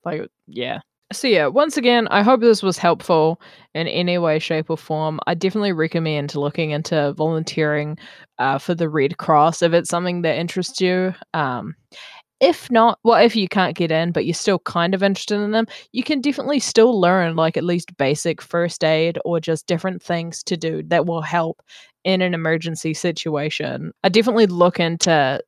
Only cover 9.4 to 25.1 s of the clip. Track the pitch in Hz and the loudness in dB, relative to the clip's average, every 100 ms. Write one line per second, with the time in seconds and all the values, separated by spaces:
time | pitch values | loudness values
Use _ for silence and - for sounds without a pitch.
9.4 | 156 165 170 170 - 170 180 175 165 139 | 4 2 2 2 0 -4 -2 -2 -2 -2
10.4 | 170 - 180 - 185 180 185 180 - 160 | -2 -4 -6 -2 0 2 -2 -4 -8 -4
11.4 | 139 123 110 160 _ - - - _ _ | -2 -4 -8 -14 _ -20 -20 -20 _ _
12.4 | 277 - - 233 233 - 226 220 226 226 | 2 2 0 4 4 4 2 6 4 4
13.4 | 185 202 180 - 170 160 170 165 - 170 | -2 0 0 0 0 0 0 -2 -2 -2
14.4 | - 190 - 233 185 190 196 196 - 208 | 0 -2 -2 -2 0 0 0 -2 -4 -4
15.4 | 208 220 220 - - 220 247 302 262 285 | 0 0 -2 -6 -10 -8 -2 -2 -2 -4
16.4 | 262 285 - - 226 220 175 185 170 165 | -2 -2 0 4 4 4 2 2 0 0
17.4 | 160 151 170 175 - 180 175 147 170 156 | 0 0 -2 -2 -4 -4 -2 0 -2 -6
18.4 | - 170 175 - 156 160 165 170 - 170 | -4 -2 -2 -2 0 2 0 -2 -4 -4
19.4 | 160 160 - 170 190 180 - 170 170 165 | -2 -4 -2 -4 -4 -8 -6 -6 -6 -10
20.4 | - 175 160 156 156 170 175 165 156 175 | -8 -6 -4 -6 0 0 0 -4 -2 -2
21.4 | 165 - _ - - _ - 185 185 170 | -2 -6 _ -20 -20 _ -2 0 0 0
22.4 | 160 165 170 160 160 151 180 165 165 151 | 0 -2 -2 -6 -6 -4 -4 -4 -4 -4
23.4 | 151 - - - 156 - 196 196 226 220 | -4 -6 -6 -6 -10 -8 -2 0 2 2
24.4 | 208 175 175 175 170 165 - | 2 4 2 2 -2 -2 0